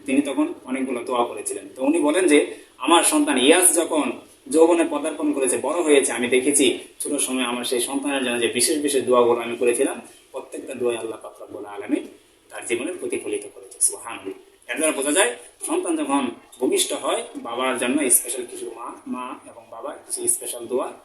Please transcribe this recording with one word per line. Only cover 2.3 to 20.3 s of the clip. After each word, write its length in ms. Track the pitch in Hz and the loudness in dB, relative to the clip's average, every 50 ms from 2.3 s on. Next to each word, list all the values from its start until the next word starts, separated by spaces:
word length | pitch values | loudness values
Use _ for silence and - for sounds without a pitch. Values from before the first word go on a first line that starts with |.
| 147 143 - - - - - - _ - | 6 6 6 4 -4 -12 -18 -20 _ -6
"আমার 260 | 127 139 170 165 156 | 0 4 4 4 4
সন্তান 340 | - 156 151 147 151 139 123 | 4 2 2 2 2 2 4
ইয়াস 380 | 123 139 165 180 180 156 151 | 6 6 8 8 6 6 4
যখন 360 | 170 160 147 165 151 135 123 113 - - - - _ - 135 | 4 2 2 2 0 0 0 -4 -8 -12 -20 -20 _ -6 0
যৌবনে 340 | 131 156 165 170 175 170 160 - | 4 6 6 8 6 6 4 2
পদার্পণ 420 | 151 143 143 156 156 151 156 151 139 | 0 -4 -4 -4 -4 -2 -2 -2 0
করেছে, 260 | 135 135 123 123 120 120 | 0 0 0 0 0 -2
বড় 200 | 131 156 175 165 | -2 0 0 4
হয়েছে, 300 | 151 147 139 120 123 117 | 6 6 6 6 4 0
আমি 160 | 117 123 120 | -2 0 2
দেখেছি 500 | 127 127 120 147 143 - 139 120 - - - - - - | 2 2 4 4 2 4 4 2 2 0 -6 -14 -12 -10
ছোট 200 | - - 131 143 | -6 -4 -4 -4
সময় 240 | - - 131 127 127 | -4 -2 -2 -2 -2
আমার 200 | 120 123 123 120 | -2 -4 -4 -4
সেই 160 | - 127 123 | -2 -2 -2
সন্তানের 440 | 120 - 139 139 135 147 139 135 127 | -2 -2 -4 -4 -4 -2 -2 -2 0
জন্য 160 | 123 120 120 | 0 0 0
যে 80 | 117 110 | 0 0
বিশেষ 300 | 107 120 117 - 165 151 | 0 0 0 0 0 0
বিশেষ 260 | 147 143 143 131 120 | 0 0 0 0 2
দোয়াগুলো 360 | 117 123 123 120 117 120 117 | 4 6 6 6 6 4 2
আমি 160 | 117 117 117 | 0 -4 -4
করেছিলাম, 440 | 117 123 120 120 131 135 165 - - - - - - - _ - | 0 0 2 2 2 2 0 -2 -4 -10 -16 -20 -20 -20 _ -14
প্রত্যেকটা 420 | 131 127 - - 151 - 147 131 | -12 -12 -12 -12 -12 -12 -10 -8
দোয়াই 220 | 120 123 120 117 | -4 -2 -2 -2
আল্লাহ 220 | 110 113 113 110 107 - | -2 -6 -8 -10 -10 -12
পাক 200 | - - - 107 | -16 -16 -16 -18
রব্বুল 220 | - 98 98 104 | -16 -14 -14 -14
আলামিন 440 | 104 104 104 101 - 285 - - - - - _ _ _ _ _ - | -14 -12 -12 -8 -8 -8 -8 -8 -12 -16 -20 _ _ _ _ _ -18
তার 160 | - 107 - | -16 -12 -8
জীবনে 260 | - 113 - 135 170 180 | -6 -6 -4 -4 -6 -8
প্রতিফলিত 500 | - - 123 - 110 - 104 104 101 104 101 - | -8 -8 -8 -6 -6 -6 -6 -8 -8 -8 -10 -18
করেছে।" 260 | 98 98 - - - | -20 -20 -18 -8 -2
সুবহানাল্লাহ। 580 | - - 104 98 - 117 110 101 95 95 95 - - - _ _ _ - | -2 -2 -2 -4 -10 -12 -12 -12 -10 -12 -12 -12 -14 -20 _ _ _ -8
এর 80 | 120 | -4
দ্বারা 160 | 123 156 156 139 | -2 0 0 0
বোঝা 200 | 135 135 143 151 | 0 0 0 2
যায়, 240 | 185 208 240 - - - - - - - | 2 2 2 0 -6 -12 -20 -18 -12 -8
সন্তান 300 | - 151 - 359 370 330 | -4 -2 -2 -2 -2 -2
যখন 340 | 311 294 185 139 139 - 120 117 - - - - - | -2 -2 0 0 0 0 -2 -6 -8 -14 -20 -8 -2
ভূমিষ্ঠ 340 | 127 - - 185 - - - | 0 2 2 2 0 0 -4
হয়, 320 | - - 147 185 226 - - - | -4 -2 -2 -2 -2 -4 -6 -10
বাবার 420 | - 120 117 117 120 127 131 127 120 | -12 -10 -8 -4 -2 0 0 0 0
জন্য 320 | 127 123 135 156 147 123 | 0 0 0 2 2 2
স্পেশাল 360 | - - - - - 127 - - | 2 2 0 -2 -8 -8 -8 -10
কিছু 200 | - - 117 - - | -10 -12 -12 -12 -12
মা, 200 | - 120 135 - - - | -12 -12 -14 -14 -12 -10
মা 320 | 135 123 123 123 127 143 - - | -10 -8 -8 -8 -10 -12 -14 -16
এবং 180 | 131 110 - - - | -20 -20 -20 -20 -18
বাবা 260 | 120 113 127 147 160 - - | -16 -12 -12 -12 -12 -12 -12
কিছু 220 | - - 185 180 | -10 -8 -4 -2
স্পেশাল 380 | 175 | -2